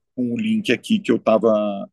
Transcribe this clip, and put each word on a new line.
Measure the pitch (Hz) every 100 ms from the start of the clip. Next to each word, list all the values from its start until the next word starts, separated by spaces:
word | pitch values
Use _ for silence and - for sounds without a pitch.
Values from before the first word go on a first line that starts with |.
| _ -
com | 123
o | 117
link | 110 110 104
aqui | 117 - 107
que | -
eu | 113
tava, | - 110 110 107 104 101 101